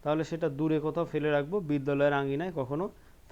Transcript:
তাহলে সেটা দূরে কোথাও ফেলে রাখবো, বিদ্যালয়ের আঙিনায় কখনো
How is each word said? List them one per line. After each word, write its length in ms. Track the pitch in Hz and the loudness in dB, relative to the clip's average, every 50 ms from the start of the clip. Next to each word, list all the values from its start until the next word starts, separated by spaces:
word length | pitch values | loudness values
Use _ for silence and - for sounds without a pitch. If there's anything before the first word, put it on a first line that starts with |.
| - | 0
তাহলে 200 | 143 151 160 160 | 0 0 0 0
সেটা 260 | 151 170 165 170 160 | -2 -4 -2 -2 -2
দূরে 300 | 135 135 151 160 156 156 | 0 0 0 2 2 2
কোথাও 260 | 147 156 147 165 170 | 0 0 -2 -2 -4
ফেলে 260 | - - 151 147 151 | -2 -2 -2 0 2
রাখবো, 280 | 147 143 143 143 180 208 | 2 2 0 0 -2 -4
বিদ্যালয়ের 540 | 185 147 147 143 135 139 143 139 143 147 143 | -2 0 -2 0 0 0 2 4 4 4 4
আঙিনায় 380 | 139 139 139 139 139 165 190 180 | 2 2 0 -2 -2 -2 -4 -4
কখনো 340 | 151 135 120 143 151 180 214 - - - - - - - - | -4 -4 -2 -2 -4 -4 -4 -6 -12 -20 -20 -20 -20 -20 -2